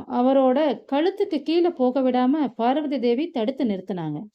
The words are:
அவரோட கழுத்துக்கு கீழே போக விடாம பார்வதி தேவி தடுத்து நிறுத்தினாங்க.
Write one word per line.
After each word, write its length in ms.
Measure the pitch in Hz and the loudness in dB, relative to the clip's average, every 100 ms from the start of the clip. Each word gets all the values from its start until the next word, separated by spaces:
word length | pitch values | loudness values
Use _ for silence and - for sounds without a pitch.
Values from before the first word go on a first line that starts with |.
| - | -2
அவரோட 480 | 247 254 269 262 254 302 220 - | 0 2 4 4 2 0 -2 -4
கழுத்துக்கு 520 | 269 349 381 403 294 | 0 0 0 -2 -4
கீழே 300 | - 339 339 | 0 0 0
போக 280 | 339 254 277 | 2 0 2
விடாம 320 | 262 247 254 311 247 | 0 2 2 2 -2
பார்வதி 440 | - 233 294 294 269 | -2 0 0 -2 -2
தேவி 260 | 240 240 339 | 0 0 -2
தடுத்து 360 | 262 220 262 | -2 -4 -2
நிறுத்தினாங்க. 540 | 240 190 185 185 156 147 214 | -2 -2 -6 -6 -6 -8 -10